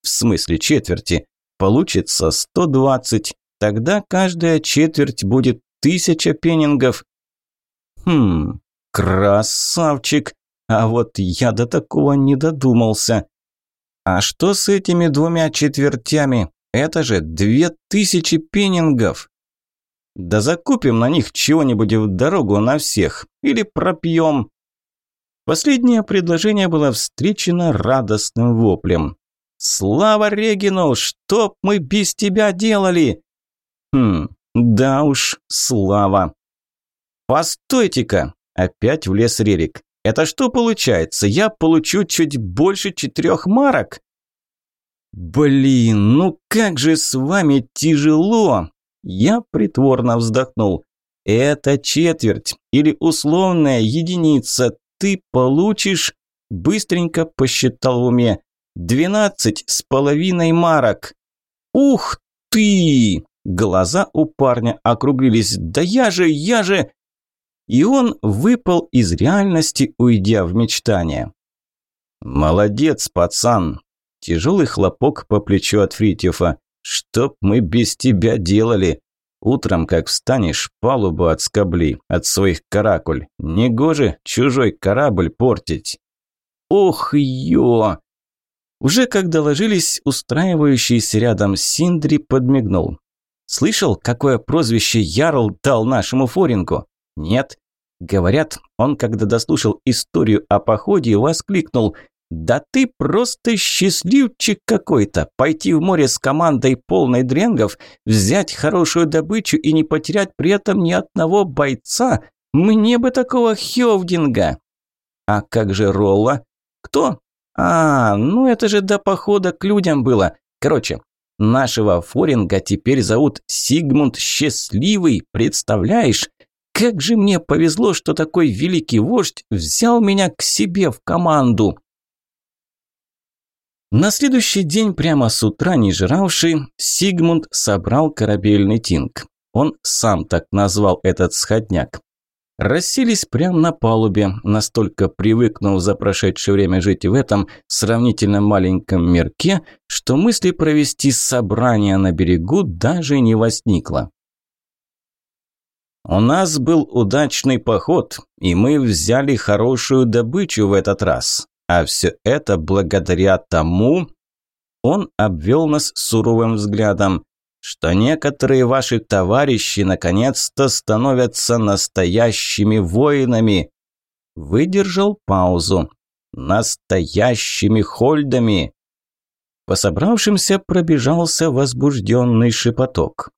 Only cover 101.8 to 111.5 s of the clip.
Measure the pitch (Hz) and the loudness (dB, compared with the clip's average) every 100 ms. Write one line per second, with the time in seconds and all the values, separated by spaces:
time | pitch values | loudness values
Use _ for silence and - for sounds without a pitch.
101.8 | 107 - - _ _ 80 80 127 - 262 | -2 -4 -20 _ _ -8 -2 -2 -2 -2
102.8 | 254 _ 139 190 247 - 233 214 - - | -2 _ -2 -2 -2 -4 -2 -2 -2 0
103.8 | 185 - 175 269 254 _ - 202 - 220 | 0 0 0 2 2 _ -4 -4 -2 -4
104.8 | - 143 101 87 73 - 139 160 - 160 | 0 0 0 -2 -6 0 0 0 0 0
105.8 | 180 175 135 - 135 147 170 135 127 127 | 0 2 0 0 -2 0 0 2 0 -2
106.8 | _ 185 139 127 127 135 233 190 107 - | _ 0 2 0 0 0 0 0 -2 -4
107.8 | - _ - 110 98 180 196 - 151 165 | -20 _ 0 0 2 0 -2 -4 -2 0
108.8 | 160 170 165 160 156 220 - 156 156 156 | 0 0 0 0 -2 -6 -2 -2 2 0
109.8 | 156 156 156 196 196 - 160 202 - 196 | 0 -4 -2 -4 -4 -2 -2 0 0 0
110.8 | 170 180 - - 160 202 190 | 0 -2 -4 -4 0 0 0